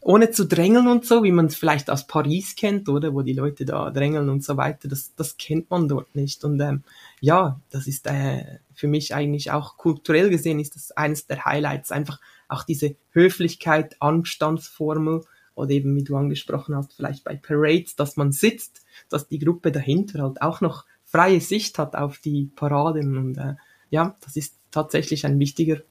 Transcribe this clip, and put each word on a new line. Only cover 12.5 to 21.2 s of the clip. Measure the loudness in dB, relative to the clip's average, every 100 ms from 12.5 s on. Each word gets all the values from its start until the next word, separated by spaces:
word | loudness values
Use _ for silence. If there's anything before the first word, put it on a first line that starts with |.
| -10
diese | -6 -4 -4 -6 _
Höflichkeit, | 4 4 4 -4 -2 0 0 0 -2
Anstandsformel | 0 0 -2 -2 -2 -2 -6 -6 -4 -2 -2 -2 -6 _ _ -8
oder | -2
eben, | 0 0 0
wie |
du | 0
angesprochen | -2 -2 -4 -6 -8 -6 -6
hast, | -6
vielleicht | _ -10 -8
bei | -10
Parades, | -12 -4 0 4 2 0 -4
dass | -4 0
man | 0
sitzt, | 2 0 0 -14 _ _ -20 _
dass | -8 -6
die | -4
Gruppe | -2 0 -2
dahinter | -2 0 0 0 -4
halt | -6 -2
auch | -4 0
noch | -2 -4 -16 _ _
freie | 4